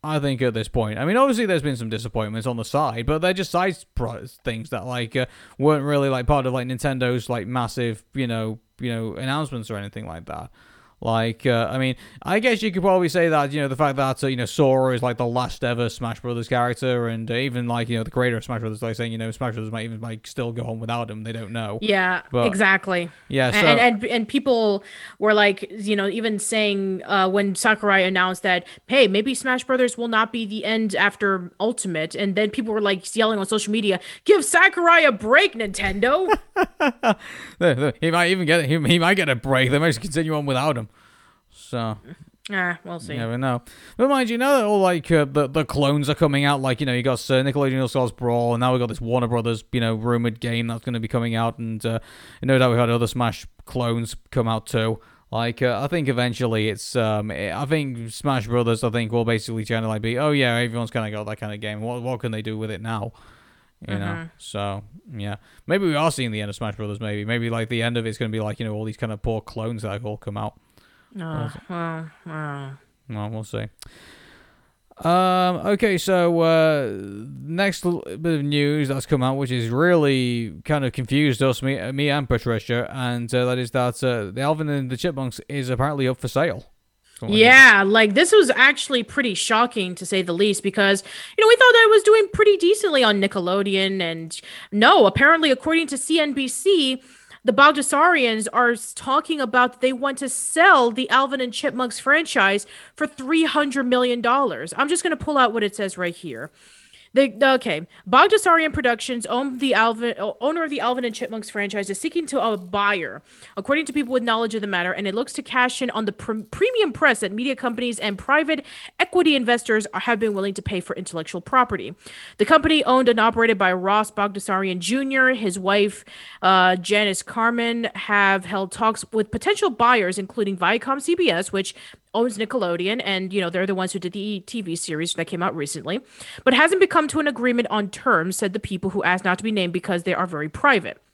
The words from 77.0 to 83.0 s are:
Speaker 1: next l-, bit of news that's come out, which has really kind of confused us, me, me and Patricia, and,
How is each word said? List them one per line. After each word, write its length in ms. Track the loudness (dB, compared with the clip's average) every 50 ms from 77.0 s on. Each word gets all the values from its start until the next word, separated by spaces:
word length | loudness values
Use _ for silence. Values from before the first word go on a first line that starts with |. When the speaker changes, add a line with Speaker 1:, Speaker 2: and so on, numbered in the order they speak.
| -8 -10 -10 -12 -12 -14 -14 -14
Speaker 1:
next 440 | -10 -8 -2 -2 -2 -2 -2 -2 -2
l-, 160 | -2 -2 -2 -6
bit 340 | -10 -12 -4 -2 -2 -2 0
of 40 | -2
news 440 | 0 0 0 2 2 2 0 0
that's 180 | -2 -2 -4 -2
come 160 | -2 0 0
out, 140 | 0 0 0
which 140 | -2 -2 -2
has 200 | -2 -2 -2 -2
really 840 | 2 2 4 6 6 6 4 4 4 2 2 0 -2 -2 -4 -6 -10 -12 -4
kind 180 | -2 -2 0 0
of 100 | -2 -4
confused 500 | -4 -4 0 2 2 4 2 2 4 2
us, 180 | 2 2 0
me, 300 | -2 -4 -4 -4 -6 -6
me 180 | -2 -2 0 0
and 180 | 0 -2 0
Patricia, 640 | 0 -2 0 0 -2 -2 -2 -2 -2 -2 -2 -2 -4
and, 420 | -6 -6